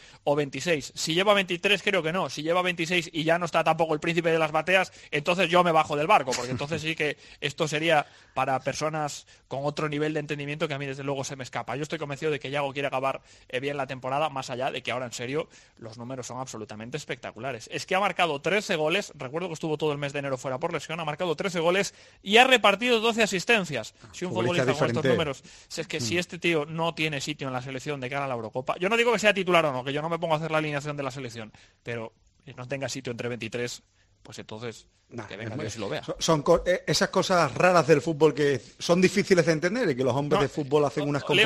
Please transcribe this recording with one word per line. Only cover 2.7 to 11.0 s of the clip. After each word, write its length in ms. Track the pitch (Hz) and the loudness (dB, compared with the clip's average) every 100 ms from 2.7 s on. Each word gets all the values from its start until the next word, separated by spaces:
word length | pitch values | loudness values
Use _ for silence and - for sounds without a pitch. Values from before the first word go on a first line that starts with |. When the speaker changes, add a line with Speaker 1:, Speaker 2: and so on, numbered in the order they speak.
| 170 160 180 160 | -2 0 0 -2
Speaker 1:
y 120 | 165 | -2
ya 140 | 160 170 | 2 2
no 40 | 170 | 2
está 180 | 165 | 2
tampoco 280 | 160 160 160 | 2 2 2
el 60 | 156 | 0
príncipe 300 | 170 170 165 | 0 2 2
de 80 | 160 | 2
las 140 | 156 | 2
bateas, 400 | 156 156 185 180 - - | 0 4 2 2 -6 -4
entonces 380 | 147 147 180 170 | -4 0 0 4
yo 140 | 175 | 6
me 80 | 175 | 6
bajo 240 | 160 151 147 | 4 2 0
del 100 | 165 | 4
barco, 240 | 196 135 | 4 4
porque 220 | 123 123 | -2 -2
entonces 280 | 127 143 160 | -4 -4 -4
sí 120 | 156 | -4
que 220 | 160 151 - - - | -2 -2 -4 -14 -6
esto 260 | 147 - 160 | -6 -2 -2
sería 400 | 151 165 151 - - - | 0 4 2 2 -12 -8
para 260 | - 135 135 | -2 0 0
personas 680 | 139 - 151 156 147 - - - - | -2 -2 -4 -2 -4 -8 -18 -20 -10
con 120 | 127 | -4
otro 240 | 143 147 151 | -4 -2 -4
nivel 260 | 147 151 | -2 -2
de 60 | 156 | -2
entendimiento 480 | 147 147 143 151 165 | -4 -6 -6 -4 -4
que 60 | |
a 40 | 139 | -4
mí, 80 | 139 | -6
desde 160 | 139 | -6